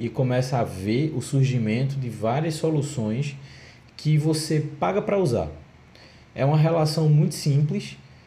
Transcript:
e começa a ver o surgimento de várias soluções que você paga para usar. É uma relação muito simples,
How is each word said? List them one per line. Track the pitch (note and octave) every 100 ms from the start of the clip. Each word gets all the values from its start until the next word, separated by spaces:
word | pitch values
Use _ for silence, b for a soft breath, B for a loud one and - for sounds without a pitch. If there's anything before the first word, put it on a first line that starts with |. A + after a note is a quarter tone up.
e | A#2
começa | - B2+ B2+ C3 B2+
a |
ver | F#2+ F#2 G2+ A#2+ D#3 C#3+
o |
surgimento | - C#3 B2 A#2+ G#2+ A#2 C3+
de | C#3 A#2+
várias | G#2 A2 C#3 E3
soluções | D#3 D#3+ D3+ - A#2+ G#2+ A#2+ D3+ - B B B B B -
que | D3+ D3+
você | D#3+ D#3 - D3+ - -
paga | F3+ G3+
para | G#3+ G3+
usar. | D#3+ G#2+ D#2 - - - - B B B B
É | -
uma | C3+ D#3
relação | D#3+ E3 D3+ E3+ D#3
muito | D3 F#3 -
simples, | D3 C#3+ D3+ G3+ - - B B